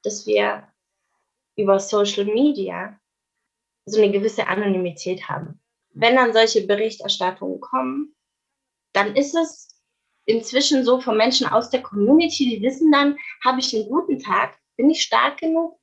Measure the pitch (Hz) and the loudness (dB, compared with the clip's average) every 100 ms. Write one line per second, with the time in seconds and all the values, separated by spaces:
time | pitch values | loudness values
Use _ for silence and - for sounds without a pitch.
0 | 208 208 214 208 208 208 - _ _ _ | -8 -8 0 2 2 -4 -12 _ _ _
1 | _ _ _ _ _ - 196 196 196 208 | _ _ _ _ _ -4 2 2 2 -2
2 | 202 208 202 220 294 202 190 175 196 - | 0 -2 -2 2 0 0 -6 -8 -12 -16
3 | _ _ _ _ _ _ _ _ - 214 | _ _ _ _ _ _ _ _ -4 2
4 | 202 202 220 - - 190 202 190 180 - | 2 2 -2 -2 -4 -2 0 0 -2 -6
5 | 180 185 - - 165 - _ _ _ - | -8 -8 -8 -10 -10 -16 _ _ _ -2
6 | 233 262 240 220 226 214 190 202 220 208 | 2 4 4 4 4 2 0 -2 -2 -6
7 | 202 - 185 185 185 196 - 262 262 277 | -8 -4 -4 -4 -10 -10 -6 -4 -4 -6
8 | 302 _ _ _ _ _ _ _ _ 196 | -10 _ _ _ _ _ _ _ _ -2
9 | 202 208 285 330 320 - - _ _ _ | 0 0 0 -2 -2 -6 -20 _ _ _
10 | _ _ - 226 - 247 277 277 247 254 | _ _ -2 -2 0 -2 2 2 2 2
11 | 254 214 233 254 254 220 233 254 - 202 | 2 2 2 2 0 0 0 -6 -4 0
12 | 208 311 330 311 247 214 233 269 320 277 | 4 6 4 0 -2 0 -2 2 4 6
13 | 285 285 - - 254 262 - 220 208 294 | 4 0 -12 -4 -2 -2 -2 -4 -2 -4
14 | - 285 - 190 - - _ - 277 320 | -2 -6 -2 -2 -2 -8 _ 2 2 2
15 | - 226 262 285 320 320 330 _ | 0 2 0 -2 -2 0 -2 _